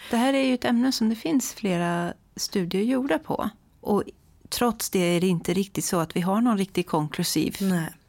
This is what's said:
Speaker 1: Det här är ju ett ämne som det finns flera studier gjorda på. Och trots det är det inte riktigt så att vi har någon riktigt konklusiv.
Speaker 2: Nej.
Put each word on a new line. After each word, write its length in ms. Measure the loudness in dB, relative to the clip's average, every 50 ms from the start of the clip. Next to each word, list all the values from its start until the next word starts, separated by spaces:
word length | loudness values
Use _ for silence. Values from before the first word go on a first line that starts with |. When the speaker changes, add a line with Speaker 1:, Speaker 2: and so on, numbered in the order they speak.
| -8 -2
Speaker 1:
Det 60 | 0 2
här 160 | 2 2 2
är 100 | 2 2
ju 100 | 2 0
ett 120 | 0 0
ämne 260 | 0 2 2 2 2
som 180 | 2 2 2 0
det 60 | 0
finns 380 | 0 -2 0 0 0 0 0 -6
flera 600 | -4 -2 0 0 0 0 0 0 -2 -2 -4 -6 -10 _ _ -10
studier 480 | -8 -8 -4 -2 -2 -2 0 0 0 0
gjorda 360 | 2 0 0 0 0 -2 -2
på. 300 | -2 -4 -4 -4 -4 -4 -6 -10 _ _ _ _
Och 220 | -4 0 0 0 0 -2 -8 _ _ _ -20 -20 -14 -8
trots 380 | -2 0 0 0 0 -2 -6 -2
det 100 | 0 2
är 220 | 2 4 2 2
det 60 | 4 2
inte 260 | 2 0 0 -2 0
riktigt 320 | 0 -2 -2 -4 -6 -4
så 140 | -2 0 0
att 160 | 0 0 -2
vi 60 | -2
har 200 | 0 0 2 2
någon 160 | 2 2 2 2
riktigt 300 | 0 -2 0 -4 -2 0
konklusiv. 680 | 0 0 0 0 -2 -4 -2 0 0 0 0 0 -2 -2
Speaker 2:
Nej. 280 | 0 0 2 0 0 -4 -8 -14 _